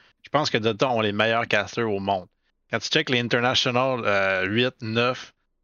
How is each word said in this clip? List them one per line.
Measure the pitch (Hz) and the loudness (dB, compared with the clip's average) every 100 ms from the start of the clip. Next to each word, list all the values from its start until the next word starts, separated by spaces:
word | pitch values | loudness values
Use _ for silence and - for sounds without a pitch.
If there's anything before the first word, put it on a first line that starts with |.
| _ _ | _ _
je | - | -4
pense | 143 147 | -2 0
que | 123 | 0
Dota | 110 104 135 | 0 0 0
ont | 117 | 2
les | 107 | 0
meilleurs | 104 110 113 113 | 2 2 2 0
casters | 107 98 - 113 | 0 0 -4 -2
au | 98 | -2
monde. | 98 98 87 _ _ _ _ | -2 -2 -4 _ _ _ _
Quand | 113 | -6
tu | - | -2
checkes | 151 - | -2 2
les | 123 | 0
International, | 120 120 123 117 135 120 135 127 | 2 0 2 2 2 0 0 0
euh, | 107 98 98 95 95 | 0 2 2 0 0
huit, | 110 127 - | 0 0 -2
neuf, | 113 113 123 127 - _ _ _ | -4 0 0 -2 -10 _ _ _